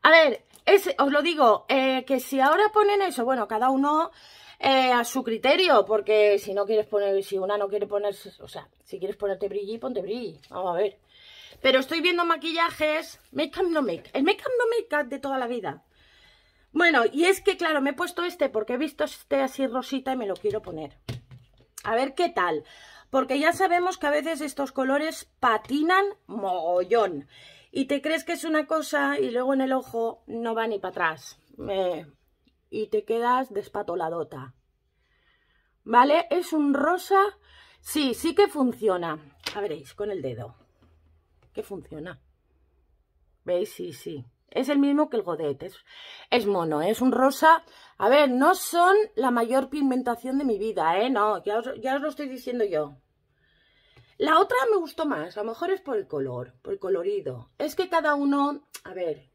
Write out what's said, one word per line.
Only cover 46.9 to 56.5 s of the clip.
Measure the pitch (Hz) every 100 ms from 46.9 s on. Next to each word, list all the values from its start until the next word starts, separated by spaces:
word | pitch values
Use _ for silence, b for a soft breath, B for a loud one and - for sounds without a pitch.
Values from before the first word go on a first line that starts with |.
| -
un | 254
rosa. | 233 262 269 320 330 _ B B B
A | 202
ver, | 277 285
no | 247 294 370
son | - 339 359 392 427 -
la | 262
mayor | 240 233 262 262
pigmentación | 285 277 254 254 240 254 269
de | 277
mi | 208
vida, | 220 185 160 180
¿eh? | 240
No, | 240 208 196
ya | - 214
os, | 240 247
ya | 254 269
os |
lo | 302
estoy | 277 285
diciendo | 262 254 247
yo. | 208 160 147 135 _ _ _ b b b b b b b b b
La | 339 320
otra | 392 494 508
me | 415
gustó | 320 - 311
más. | 185 165 -
A |
lo | 208
mejor | - 349
es | 381
por | - 226
el | 190
color, | 147 135 123 123